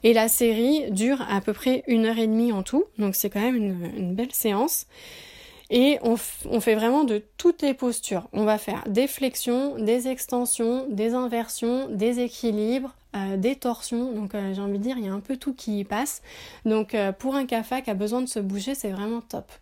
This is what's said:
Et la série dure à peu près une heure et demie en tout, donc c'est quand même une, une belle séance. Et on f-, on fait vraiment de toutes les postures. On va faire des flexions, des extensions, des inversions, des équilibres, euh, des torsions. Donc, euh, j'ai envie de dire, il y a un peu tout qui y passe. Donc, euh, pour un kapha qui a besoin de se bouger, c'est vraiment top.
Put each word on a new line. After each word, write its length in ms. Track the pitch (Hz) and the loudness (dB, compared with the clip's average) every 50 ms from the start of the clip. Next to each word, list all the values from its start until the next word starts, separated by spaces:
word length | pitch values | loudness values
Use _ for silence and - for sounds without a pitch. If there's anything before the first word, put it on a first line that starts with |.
Et 100 | - 226 | 6 6
la 160 | 233 226 220 226 | 6 6 4 4
série 600 | - - 247 226 220 220 233 262 302 311 269 - | 2 4 4 4 4 4 4 4 4 2 2 -2
dure 320 | 196 190 220 247 277 262 | 0 0 2 2 2 0
à 180 | - - 196 196 | 0 -2 -2 0
peu 120 | 190 - | 0 -2
près 320 | 202 - - 262 254 254 - | -4 0 0 0 0 0 2
une 200 | 311 240 226 220 | 2 2 4 4
heure 120 | 226 226 226 | 2 2 2
et 80 | 226 | 2
demie 260 | 220 220 226 233 240 | 2 2 2 2 2
en 100 | 220 190 | 2 0
tout, 220 | 190 - 247 294 403 - _ 220 | -2 0 0 0 0 0 _ -2
donc 160 | 208 196 190 | -2 0 0
c'est 160 | - - 202 | -2 -2 -2
quand 100 | - 202 | -2 0
même 160 | 214 247 254 | 0 2 2
une, 340 | 233 208 196 185 175 170 170 - | 2 0 0 -2 -4 -6 -8 -6
une 180 | 214 190 175 185 | -4 -4 -4 -2
belle 180 | 202 240 262 | -2 -4 -4
séance. 540 | - - - 220 196 202 254 339 - - - _ - - - - - - - - - - - - - - - _ | -4 -2 0 0 2 2 0 0 -2 -4 -6 _ -20 -20 -20 -20 -20 -20 -20 -20 -20 -20 -20 -20 -20 -20 -6 _
Et 300 | - 247 254 285 294 - | 4 6 6 6 4 4
on 120 | - 233 233 | 2 2 2
f-, 320 | - - - - - - - | 2 -2 -8 -10 -12 -6 -2
on 120 | - 226 | -2 0
fait 160 | - 233 220 | 4 4 4
vraiment 260 | 214 220 233 254 294 | 4 4 4 4 4
de 220 | 311 247 214 214 214 _ _ - | 4 4 2 -2 -2 _ _ 2
toutes 240 | - 349 339 - | 2 2 4 4
les 120 | 302 277 262 | 0 0 0
postures. 540 | - 254 247 233 - - - 208 175 202 - | 2 0 -2 -2 -2 -4 -4 -4 -4 -4 -4
On 120 | - - 214 | -2 2 4
va 120 | 214 214 | 4 2
faire 280 | 208 - - 208 - - | 2 0 -6 -6 -6 -4
des 220 | 220 196 226 269 269 | 0 2 2 2 2
flexions, 680 | - - 269 254 - - - 247 240 254 277 285 262 226 | 0 -2 -2 -2 -2 -2 -2 0 0 0 0 -2 -2 -2
des 280 | 220 208 233 254 240 | 0 2 2 2 0
extensions, 800 | 262 262 254 - - 254 247 247 240 - - 233 226 247 262 262 285 | -2 -4 -4 -4 -2 0 0 0 0 0 0 0 0 0 0 -2 -4
des 240 | 214 196 214 226 240 | -2 0 0 0 0
inversions, 760 | 254 254 240 240 233 233 - - - 233 233 247 262 269 262 | 0 -2 0 -2 -2 -4 -4 -6 -4 -2 0 0 0 -2 -4
des 320 | 220 190 214 233 247 247 | -2 0 0 0 2 0
équilibres, 760 | 247 233 - - - 233 208 208 214 220 247 269 262 254 - _ _ _ - | -2 -4 -4 -2 -2 0 0 0 0 0 0 0 -2 -6 -12 _ _ _ -6
euh, 200 | 202 196 196 196 | -6 -4 -2 -2
des 200 | 196 190 247 277 | 0 0 0 0
torsions. 560 | 277 - 247 233 - - - 240 233 247 262 | 0 -2 -4 -4 -4 -6 -6 -4 -2 -2 -2
Donc, 240 | 233 214 208 190 - | -4 -4 -6 -6 -6
euh, 180 | 208 202 196 190 | -4 -4 -4 -4
j'ai 60 | 196 | -4
envie 180 | 202 202 202 202 | -2 -2 -2 -2
de 60 | 202 | -2
dire, 120 | 254 262 | -2 -4
il 100 | 247 214 | -4 -4
y 20 | 190 | -4
a 40 | |
un 60 | 190 202 | -4 -6
peu 180 | 196 - 269 | -6 -8 -8
tout 180 | 254 - 285 262 | -6 -4 -8 -8
qui 260 | - - 220 208 202 | -6 -6 -4 -2 -2
y 40 | 196 | -2
passe. 380 | 202 208 214 277 294 - - - - - - - - - - - | -2 -2 -2 -2 -4 -6 -10 -14 -20 -20 -20 -18 -20 -20 -4 0
Donc, 280 | 226 220 220 214 208 - | 2 2 2 0 0 0
euh, 160 | 214 202 196 | 0 0 0
pour 240 | 190 - - 269 269 | -2 -2 -4 -2 0
un 120 | 277 269 | 0 -2
kapha 340 | 247 247 226 220 - 254 269 | 0 -2 -4 -2 -2 -4 -4
qui 100 | 262 240 | -2 -4
a 40 | 208 | -2
besoin 260 | 190 208 208 233 247 | -2 -2 0 0 -2
de 60 | 254 247 | -2 -2
se 100 | - 226 | -4 -4
bouger, 380 | 202 190 196 202 196 254 277 | -4 -2 -4 -4 -4 -6 -6
c'est 160 | 269 - 208 | -4 -4 -6
vraiment 280 | 190 190 202 220 233 233 | -4 -4 -4 -4 -4 -6
top. 300 | 226 _ - 175 - - - - | -8 _ -10 -10 -10 -12 -20 -20